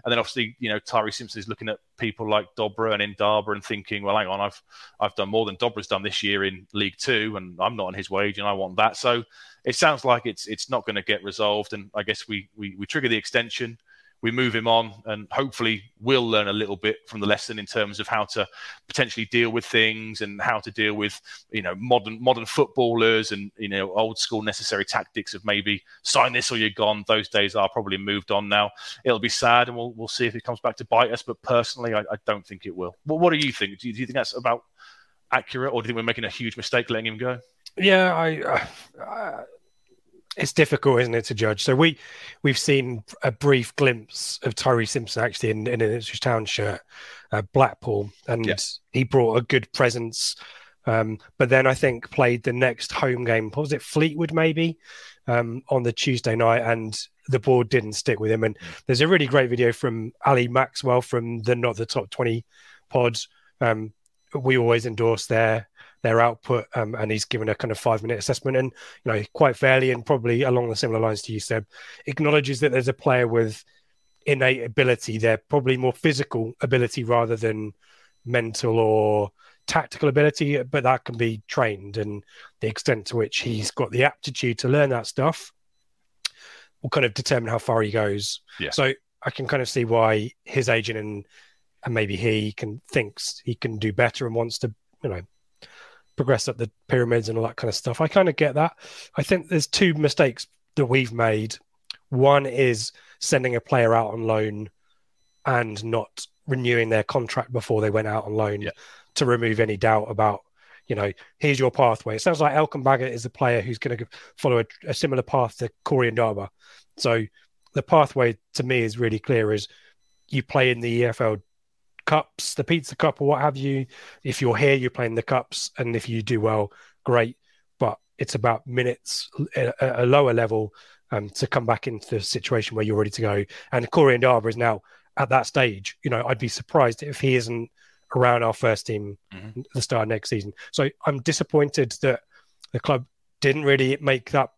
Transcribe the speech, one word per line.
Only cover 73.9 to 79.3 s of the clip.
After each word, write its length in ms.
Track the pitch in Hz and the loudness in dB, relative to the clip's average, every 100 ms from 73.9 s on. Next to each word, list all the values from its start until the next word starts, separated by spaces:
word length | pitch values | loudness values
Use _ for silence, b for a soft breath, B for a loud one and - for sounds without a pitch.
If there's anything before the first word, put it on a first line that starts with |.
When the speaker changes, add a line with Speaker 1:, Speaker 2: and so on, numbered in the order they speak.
| _ _ _ - | _ _ _ -2
Speaker 2:
innate 360 | 139 127 131 | 2 2 2
ability 560 | 117 113 131 120 - 110 | 0 2 4 2 0 0
there, 200 | 113 110 | 2 2
probably 380 | - 147 131 127 | 0 0 2 2
more 160 | 127 | 0
physical 600 | - 160 135 139 120 113 - | 0 0 0 -2 -4 -6 -4
ability 420 | 117 127 120 - | 0 0 0 -2
rather 320 | 117 120 117 | 0 2 2
than 380 | 113 113 107 107 - b b b b | 0 -2 -2 -8 -12 b b b b
mental 540 | 120 120 113 110 120 113 | -4 -2 -2 -2 0 2
or 520 | 110 110 107 107 101 | 4 4 2 2 -2